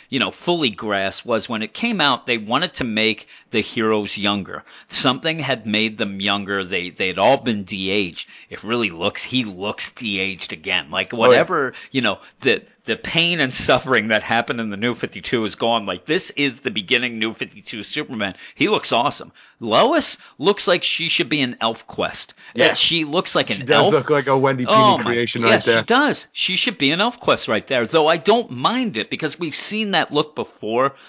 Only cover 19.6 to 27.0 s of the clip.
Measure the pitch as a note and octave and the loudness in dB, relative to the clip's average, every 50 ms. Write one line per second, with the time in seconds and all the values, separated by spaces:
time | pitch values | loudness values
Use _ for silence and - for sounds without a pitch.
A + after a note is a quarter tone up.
19.6 | A#2 A2 G#2+ C3+ G3+ B3+ E4 D#4 - - - - - - _ - C3+ F#3 G#3 - | -2 2 4 6 6 6 4 2 2 0 0 -2 -8 -16 _ -2 0 2 2 2
20.6 | - G3+ F3 E3+ - - - - E3 D#3+ - - E3 B2+ D#3 D3 C3+ B2 A2+ - | 2 2 2 2 2 0 -2 -2 -2 0 0 0 0 0 0 0 0 -2 -2 -2
21.6 | A2+ A2+ A2+ - - - - - F#2 D#2+ - - - - - _ - - - A#2 | -2 -2 -2 -4 -8 -10 -4 -4 -4 -2 -2 -4 -6 -6 -10 _ -20 -8 0 2
22.6 | A#2+ A2+ - - - - E3 E3 D#3 D3 D3 F3+ F#3 - - E3 C3 - A2 G2 | 2 2 4 4 4 4 4 2 0 0 -2 0 2 2 2 2 2 0 -2 -4
23.6 | B2+ A#2+ D3 C#3+ C#3+ G3 D#3 D3 B2+ - D3+ C#3+ C3 C#3 C3+ C3+ C3 C3+ C3+ C3 | 0 2 4 4 6 6 4 2 2 2 0 2 2 2 2 4 4 2 2 0
24.6 | B2 A#2 G3+ A3 A3 G#3 F#3 C#3 A2 A#2 A#2+ A#2 A#2+ A2 - - A2+ A#2 - - | 0 4 4 6 6 6 6 4 2 -2 -2 0 -2 -2 -2 2 4 4 4 4
25.6 | - A#2+ A#2 A2+ A2 - A3+ C4 D4+ C4+ F3 - - - - - - - F#3 F3+ | 4 4 4 4 4 4 4 4 4 2 0 -2 -4 -8 -6 -4 -2 -2 0 0
26.6 | - B3 F#3 - C#3+ C3+ D#3+ F3+ | 0 -2 0 0 2 2 2 2